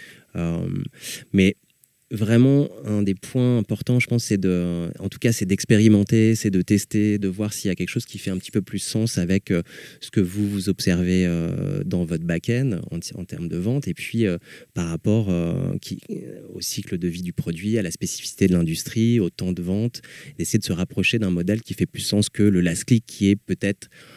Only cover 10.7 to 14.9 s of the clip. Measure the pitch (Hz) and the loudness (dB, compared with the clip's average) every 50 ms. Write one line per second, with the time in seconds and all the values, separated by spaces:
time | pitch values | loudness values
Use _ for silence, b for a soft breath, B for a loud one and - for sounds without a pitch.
10.7 | 92 - - 95 87 87 90 90 90 92 92 87 85 85 82 85 92 92 92 92 | -2 0 0 0 2 2 2 2 2 2 2 2 0 0 -2 -2 -2 -2 -4 -4
11.7 | 95 95 95 - - 90 87 80 85 80 85 85 85 82 - - 117 123 135 135 | -4 -4 -4 -2 -2 -2 -2 -2 -4 -4 -2 -2 -4 -2 -2 -2 -2 0 0 0
12.7 | 101 85 - - 82 85 82 - - 92 90 - - 80 85 82 82 85 90 110 | -2 -4 -6 -6 -8 -8 -8 -10 -10 -12 -12 -10 -10 -8 -6 -6 -4 -2 -2 -2
13.7 | 127 143 135 92 85 - - - - 117 113 98 87 85 B B B B B B | -2 -2 -2 -4 -6 -6 -6 -4 -2 0 0 0 0 -2 B B B B B B
14.7 | - - 87 82 | -6 -6 -4 -4